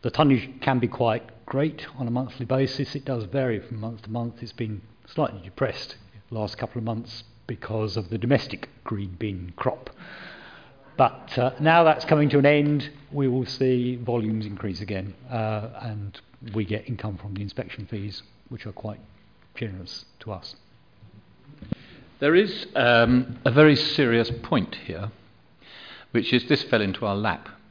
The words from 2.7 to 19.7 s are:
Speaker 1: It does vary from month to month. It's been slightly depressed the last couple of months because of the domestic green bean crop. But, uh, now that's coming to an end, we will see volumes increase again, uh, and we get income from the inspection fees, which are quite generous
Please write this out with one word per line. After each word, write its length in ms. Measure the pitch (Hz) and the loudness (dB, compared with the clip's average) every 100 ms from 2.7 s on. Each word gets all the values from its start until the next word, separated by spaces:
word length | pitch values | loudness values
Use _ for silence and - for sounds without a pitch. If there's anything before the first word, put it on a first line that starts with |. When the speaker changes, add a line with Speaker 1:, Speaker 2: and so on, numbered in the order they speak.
| - 139 | -2 -6
Speaker 1:
It 100 | 147 | -6
does 200 | 135 123 | -6 -6
vary 360 | 101 139 131 110 | -4 -2 -2 -2
from 200 | - 110 | -6 -10
month 220 | 110 113 | -8 -10
to 80 | 110 | -8
month. 320 | 113 120 113 | -6 -6 -8
It's 100 | 113 | -16
been 280 | - 113 104 - - - | -8 -8 -8 -12 -20 -12
slightly 340 | - 151 104 | -2 -2 -4
depressed 520 | 92 - 120 - - - - 104 - | -16 -4 -4 -4 -12 -16 -20 -20 -12
the 80 | 113 | -6
last 180 | 104 - | -6 -6
couple 220 | 117 123 | -8 -6
of 60 | |
months 400 | 110 113 113 - - - - | -6 -6 -8 -16 -20 -20 -12
because 500 | 110 - 110 107 95 | -12 -6 -4 -4 -4
of 120 | 90 | -6
the 100 | 107 | -4
domestic 520 | 113 139 - - - - | 2 2 0 -12 -14 -14
green 300 | - 107 98 90 | -8 -6 -8 -6
bean 340 | 110 95 90 85 | -6 -6 -10 -4
crop. 340 | 127 - - - - - - - - - - - - - | -4 -4 -12 -18 -20 -18 -18 -18 -20 -20 -20 -20 -20 2
But, 420 | 127 - - - | 2 2 -8 -2
uh, 140 | 123 - | -2 2
now 260 | 151 165 | 4 8
that's 200 | 165 151 | 8 6
coming 240 | - 156 147 | 4 4 6
to 80 | 143 | 6
an 80 | 143 | 6
end, 440 | 147 147 147 - - - | 6 4 2 -2 -12 -10
we 160 | 143 135 | -2 0
will 200 | 127 123 | 0 -2
see 500 | - 131 123 123 123 | 0 2 2 0 -4
volumes 480 | 120 120 110 110 | -2 -2 -2 -4
increase 360 | 107 101 104 87 | -6 -8 -8 -8
again, 340 | 101 98 101 95 123 | -6 -6 -8 -12 -10
uh, 380 | 123 110 107 110 110 | -6 -4 -4 -6 -12
and 400 | 120 107 101 - _ _ 120 | -10 -10 -10 -14 _ _ -8
we 100 | 107 | -6
get 220 | 98 104 - | -4 -6 -6
income 300 | 117 107 95 | -8 -6 -8
from 180 | 101 | -10
the 80 | 95 | -8
inspection 440 | 101 - - - 101 | -8 -8 -12 -12 -10
fees, 360 | 107 101 98 - _ _ | -8 -10 -12 -18 _ _
which 160 | 120 110 | -14 -14
are 60 | |
quite 280 | 95 107 104 - - _ _ _ | -12 -12 -12 -18 -20 _ _ _
generous 500 | - 113 | -10 -10